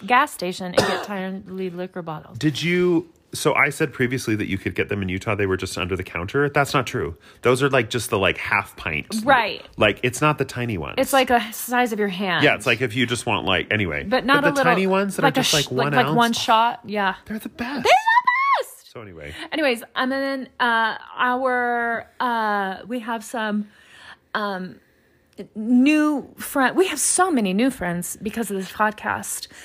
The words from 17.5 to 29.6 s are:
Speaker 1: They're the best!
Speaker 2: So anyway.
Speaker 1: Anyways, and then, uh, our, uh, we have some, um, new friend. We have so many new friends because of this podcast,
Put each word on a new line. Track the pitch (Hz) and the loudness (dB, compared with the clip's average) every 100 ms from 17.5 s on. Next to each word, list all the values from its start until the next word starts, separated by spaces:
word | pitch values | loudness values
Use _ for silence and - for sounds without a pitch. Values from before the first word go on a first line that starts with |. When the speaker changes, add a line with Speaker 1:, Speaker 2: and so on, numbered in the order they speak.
| - 240 | -10 -8
Speaker 1:
They're | 277 | -2
the | 427 740 906 932 1017 1077 1077 988 | 4 4 6 2 4 0 2 0
best! | - - - | -2 -12 -20
Speaker 2:
So | 123 | -18
anyway. | 104 80 73 - - | -16 -14 -14 -12 -8
Speaker 1:
Anyways, | 311 285 233 - | -2 0 0 -4
and | - 254 | -4 -2
then, | 269 269 269 247 - | -2 -4 -6 -8 -2
uh, | 247 226 220 - - | 2 2 0 -2 -10
our, | - 247 254 262 247 240 240 233 226 - - | -2 0 0 0 0 0 0 -2 -4 -8 -6
uh, | 247 233 214 202 190 190 196 | -2 0 0 0 -2 -6 -8
we | 247 | -8
have | 220 226 | -6 -8
some, | 220 240 214 208 208 _ - - - - _ | -6 -6 -2 -2 -4 _ -20 -20 -20 -20 _
um, | 220 208 185 185 - _ _ _ _ _ - 190 | -4 -4 -4 -8 -14 _ _ _ _ _ -18 -14
new | 214 220 247 269 302 302 285 - - | -6 2 6 6 6 4 0 -6 -12
friend. | - 285 254 294 | -4 2 2 4
We | 370 | 2
have | 294 | 0
so | - - 370 | 0 2 2
many | 277 196 | 2 2
new | 190 262 | 2 2
friends | - 175 175 175 - | 0 -4 -4 -6 -8
because | 208 233 214 | -8 -6 -4
of | 196 | -6
this | 185 | -6
podcast, | - 214 208 214 - 202 - - - | 0 0 0 -4 -4 -6 -10 -12 -18